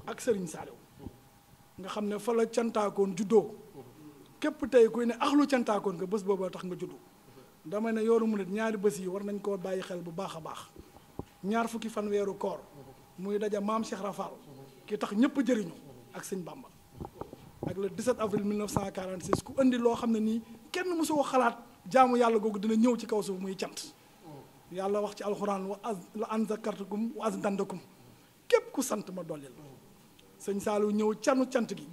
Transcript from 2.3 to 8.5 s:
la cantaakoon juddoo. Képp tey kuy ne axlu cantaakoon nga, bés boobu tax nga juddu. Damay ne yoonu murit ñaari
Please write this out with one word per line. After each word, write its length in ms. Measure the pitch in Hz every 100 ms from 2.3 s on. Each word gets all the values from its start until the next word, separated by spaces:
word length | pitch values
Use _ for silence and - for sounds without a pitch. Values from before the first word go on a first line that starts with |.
la 120 | 233 226
cantaakoon 680 | 240 233 220 202 196 196 175
juddoo. 400 | 196 220 151 - - 135 - - - - - -
Képp 300 | 302 302 240
tey 180 | 254 220
kuy 160 | 233 233
ne 80 | 226
axlu 260 | 285 285 285
cantaakoon 460 | 254 233 202 196 170
nga, 100 | 185
bés 180 | 214
boobu 260 | 190 190 185
tax 140 | 180 185
nga 100 | 170
juddu. 180 | 156 139 - - - - - -
Damay 300 | 156 202 226
ne 80 | 220
yoonu 240 | 220 226 226
murit 240 | 208
ñaari 280 | 180